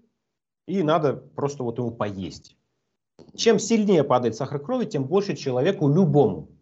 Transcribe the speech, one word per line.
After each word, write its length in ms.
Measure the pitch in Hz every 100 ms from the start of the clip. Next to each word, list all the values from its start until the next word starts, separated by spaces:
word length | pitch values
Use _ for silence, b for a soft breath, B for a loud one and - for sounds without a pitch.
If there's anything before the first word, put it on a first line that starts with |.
| _ _ _ _ _ _ -
и 160 | 190
надо 300 | 151 165 147
просто 500 | 117 - - 143 143
вот 140 | 120 117
ему 140 | 120
поесть. 680 | 113 107 98 85 - - _ _ _ _ _ _ - - -
Чем 240 | 226 208
сильнее 440 | - 226 208 175
падает 320 | 139 123 120 -
сахар 240 | 135 143
крови, 260 | 143 254 214
тем 200 | 147 131
больше 300 | 190 196 143
человеку 520 | 139 123 160 196 143
любому 600 | 156 185 143 113 85 - -